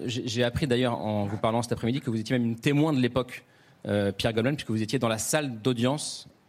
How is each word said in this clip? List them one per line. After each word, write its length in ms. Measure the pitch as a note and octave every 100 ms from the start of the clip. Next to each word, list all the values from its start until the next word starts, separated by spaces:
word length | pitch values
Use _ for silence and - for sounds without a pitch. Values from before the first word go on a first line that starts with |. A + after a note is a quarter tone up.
j'ai, 220 | F2+ A#2 A#2+
j'ai 160 | A2+
appris 240 | A#2+ A#2+ D3
d'ailleurs 320 | A#2+ B2 A#2
en 280 | G2 G#2+ G2+
vous 100 | G#2
parlant 240 | A#2 A2+
cet 100 | A#2
après-midi 280 | A#2 A2+ C3+
que 100 | -
vous 80 | A2+
étiez 180 | G#2+ C3
même 120 | A#2
une 100 | A2+
témoin 340 | D3+ C#3+ D#3
de 60 | C#3
l'époque, 460 | B2 B2 B2 - - _ - - G2+
euh, 240 | G#2 G2+
Pierre 220 | G2 A#2+
Goldman, 240 | A2+ A#2 D3
puisque 140 | -
vous 120 | A2
étiez 160 | A2 C#3
dans 100 | A#2
la 100 | A2
salle 420 | - D#3 C#3+ A2+
d'audience. 640 | A2+ A#2+ B2 D3 - - - -